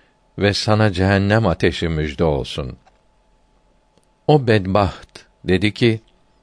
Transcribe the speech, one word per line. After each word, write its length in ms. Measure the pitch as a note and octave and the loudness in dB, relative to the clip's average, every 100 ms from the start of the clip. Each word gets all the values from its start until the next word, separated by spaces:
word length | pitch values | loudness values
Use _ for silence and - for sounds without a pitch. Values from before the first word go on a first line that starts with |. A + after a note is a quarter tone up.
| _ _ _ - | _ _ _ -2
ve 160 | G2+ | 0
sana 380 | G2 - G#2+ G#2+ | 0 0 2 2
cehennem 560 | F2+ F#2+ G2 G2+ A2 G#2+ | 2 2 2 2 2 0
ateşi 400 | E2 F#2 D#2+ E2+ | 0 -2 -2 -4
müjde 360 | D#2 D#2 C#2+ | -4 -4 -2
olsun." 540 | E2 C#2+ B1+ - C2 B1 _ _ _ _ _ _ _ _ _ _ _ _ _ _ - | 0 0 -4 -10 -10 -12 _ _ _ _ _ _ _ _ _ _ _ _ _ _ 2
O 200 | D3+ A#2 | 2 4
bedbaht 800 | G#2+ F#2 G2 F#2+ - - - _ _ | 0 2 0 0 -4 -20 -20 _ _
dedi 300 | - F#2 G#2 | -2 0 0
ki, 280 | - A#2+ A2 _ _ _ _ | 0 0 0 _ _ _ _